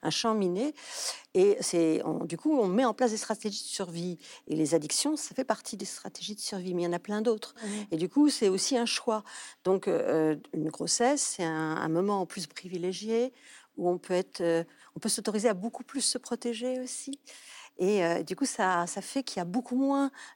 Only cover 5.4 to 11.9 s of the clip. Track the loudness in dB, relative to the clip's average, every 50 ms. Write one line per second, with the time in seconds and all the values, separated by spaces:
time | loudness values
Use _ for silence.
5.4 | -2 -2 -2 -2 -4 -10 -10 -8 -8 -10 -10 -10 -12 -14 -14 -12 -10 -10 -10 -8
6.4 | -8 -8 -6 -6 -4 -2 -2 0 0 0 -2 -2 -2 -2 -2 0 2 2 0 0
7.4 | -2 -10 -14 -10 -8 -8 -6 -6 -6 -4 -2 -2 -2 0 4 6 6 6 6 4
8.4 | 4 4 4 4 2 2 2 2 2 2 0 -2 0 -2 -2 -2 -2 -8 -14 -16
9.4 | -16 -16 -14 -4 2 2 2 2 2 2 0 2 2 2 2 4 4 4 2 0
10.4 | -2 -6 -4 -4 -2 -2 -4 -4 -2 0 2 2 4 4 4 2 0 -2 -2 -2
11.4 | -2 -2 -2 0 -2 -2 -2 -2 0 0